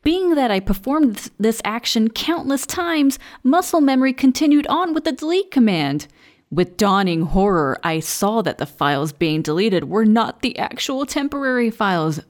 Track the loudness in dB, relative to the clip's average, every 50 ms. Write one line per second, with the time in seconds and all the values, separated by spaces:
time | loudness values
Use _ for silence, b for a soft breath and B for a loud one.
0 | _ 0 0 2 2 2 2 2 2 2 0 0 0 -2 -4 -2 -2 -2 0 2
1 | 2 2 2 -2 -10 -16 _ _ 0 0 0 0 -4 -6 -6 -4 -6 -2 0 2
2 | 0 0 0 -4 -4 -2 -4 -4 -2 -2 -2 -4 -4 -6 -6 -4 -4 -2 0 2
3 | 2 2 0 -2 B B B B B 2 2 2 2 2 2 2 4 4 4 4
4 | 2 2 0 2 2 2 4 4 4 4 4 4 4 2 0 0 0 0 -2 -2
5 | -2 -2 -4 -4 -4 -2 0 -2 -2 0 2 2 4 4 4 0 0 -2 -2 -4
6 | -6 -10 b b b b b b b b -2 -2 -2 -2 0 0 0 2 2 2
7 | 2 0 0 -2 -2 0 0 2 2 2 2 2 0 0 -2 -4 -4 -4 -4 -4
8 | -4 -6 -4 -2 -2 0 0 0 -2 -2 -4 -6 -8 -10 -6 -2 -2 0 0 0
9 | -2 -4 -4 _ -2 -2 0 -2 -2 -2 0 0 0 2 0 0 -2 -2 0 2
10 | 4 4 4 4 2 -2 -4 _ -6 -6 -4 -4 -6 -6 -6 -8 -6 -6 -4 -6
11 | -6 -4 -4 -4 -4 -4 -6 -4 -4 -2 0 0 0 -2 -2 -2 -2 -2 0 0
12 | 0 -2 -2 -4 -8 _